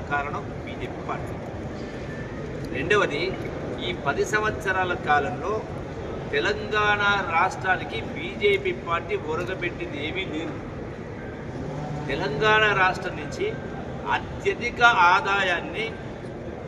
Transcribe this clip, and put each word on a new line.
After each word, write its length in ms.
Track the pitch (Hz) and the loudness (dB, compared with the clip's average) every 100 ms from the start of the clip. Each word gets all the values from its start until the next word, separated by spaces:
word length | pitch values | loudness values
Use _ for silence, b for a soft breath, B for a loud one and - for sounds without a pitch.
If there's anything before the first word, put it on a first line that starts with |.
| - | -2
కారణం 320 | 143 143 - 143 147 - | -2 0 -4 -6 -8 -8
బీజేపీ 360 | - - - - | -8 -8 -6 -6
పార్టీ. 240 | - - - - - - B B B B B B - - - - - | -6 -6 -8 -8 -8 -8 B B B B B B -8 -8 -8 -6 -2
రెండవది, 480 | 156 208 156 143 185 - - - - - - | 4 4 4 2 -2 -2 -6 -6 -6 -4 -4
ఈ 40 | - 139 | -2 0
పది 180 | 190 196 | 0 2
సంవత్సరాల 680 | 214 214 - - 185 180 | 2 0 0 0 2 0
కాలంలో 600 | 175 147 147 139 135 175 220 - - - - - - - | 0 4 4 4 -2 -2 -4 -4 -8 -8 -8 -8 -6 -2
తెలంగాణ 680 | 139 185 208 214 214 208 202 202 202 180 165 | 0 2 0 0 2 4 4 4 4 2 4
రాష్ట్రానికి 640 | 185 - 185 175 - - - - | 2 2 2 2 0 -6 -6 -6
బీజేపీ 560 | 165 - 202 196 185 175 170 | -6 2 4 4 2 -2 0
పార్టీ 280 | 170 170 202 | -2 0 -2
ఒరగబెట్టింది 840 | - 160 175 180 175 165 170 147 151 | -2 -2 -2 -2 -4 -4 -6 -4 -4
ఏమీ 180 | 196 170 | -4 -4
లేదు. 240 | 156 165 151 - - - - - - - - - - - - - - - | -4 -4 -6 -8 -8 -8 -10 -10 -10 -8 -8 -8 -6 -6 -6 -4 -4 -4
తెలంగాణ 560 | 156 196 208 214 214 214 196 | -2 -2 2 6 8 6 6
రాష్ట్రం 320 | 185 180 185 156 | 4 4 -4 -6
నుంచి 320 | 147 - 202 - - - - - - 151 | -6 -2 -2 -2 -6 -8 -8 -6 -2 -2
అత్యధిక 680 | - - 196 190 240 233 | -2 -2 -2 0 -2 6
ఆదాయాన్ని 1040 | 240 208 175 190 202 196 185 170 151 180 220 - - - - - - - | 8 10 8 8 6 2 2 0 -2 -4 -4 -6 -10 -10 -10 -10 -10 -10